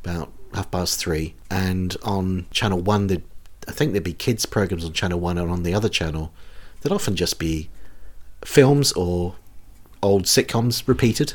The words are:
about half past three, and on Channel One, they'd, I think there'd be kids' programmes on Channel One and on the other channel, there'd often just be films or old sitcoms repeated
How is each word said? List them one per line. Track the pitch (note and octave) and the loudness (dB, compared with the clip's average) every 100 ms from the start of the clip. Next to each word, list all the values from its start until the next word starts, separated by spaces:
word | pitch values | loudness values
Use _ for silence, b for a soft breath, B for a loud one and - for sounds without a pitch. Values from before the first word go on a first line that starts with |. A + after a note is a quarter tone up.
about | F2 E2+ D2+ - - | -4 -4 -6 -10 -8
half | F#2+ F#2+ | -6 -4
past | F2+ F2 - | -2 -2 -2
three, | - D#2 D#2+ - - | -2 -2 -4 -8 -4
and | F#2+ F#2 F#2 F2+ - | 0 0 0 -2 -4
on | - G2 F#2+ F#2 F2+ | -2 0 0 -2 -2
Channel | - G#2+ F#2 | -2 0 2
One, | F2+ G#2 G2 | 2 2 2
they'd, | F2+ - - - - - | 0 -2 -14 -14 -14 -12
I | |
think | - D3+ | -2 0
there'd | F#2+ | 0
be | F2 | -2
kids' | D#2+ - A#2 - | -4 -2 0 0
programmes | A2+ F#2+ F2 | 0 0 0
on | E2 | -4
Channel | D#2+ F2 F2 | -2 0 0
One | F2 F2 | 0 0
and | F2 | 0
on | F2 | 0
the | E2+ | 2
other | G2+ A2+ | 2 2
channel, | - D#2+ D#2 D#2 b b b b b | 0 -2 -2 -6 b b b b b
there'd | D3 | -2
often | G3+ - F#2 | 0 0 0
just | F2 - | 0 0
be | E2 D#2+ F2 b b b b b b - | -2 -2 -4 b b b b b b -14
films | - - C3 C#3+ C3+ | 4 8 8 6 4
or | - F2+ F2 F2 - - - - - - - | 2 0 0 -2 -6 -14 -16 -16 -20 -20 0
old | G2+ G2 F2 | 4 4 6
sitcoms | - A#2+ A#2+ A#2+ A#2 - | 2 4 2 2 0 2
repeated | B2+ A#2+ A2 D3 | 4 4 2 -2